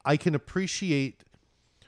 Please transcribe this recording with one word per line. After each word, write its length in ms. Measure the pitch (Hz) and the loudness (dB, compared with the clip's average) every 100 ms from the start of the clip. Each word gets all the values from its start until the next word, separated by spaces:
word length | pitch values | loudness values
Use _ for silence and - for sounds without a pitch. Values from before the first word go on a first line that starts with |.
I 120 | 135 151 | 0 2
can 180 | 180 147 | 2 -2
appreciate 880 | - 185 185 - 190 143 135 - _ _ _ _ _ _ | -4 -6 -4 -4 0 0 0 -8 _ _ _ _ _ _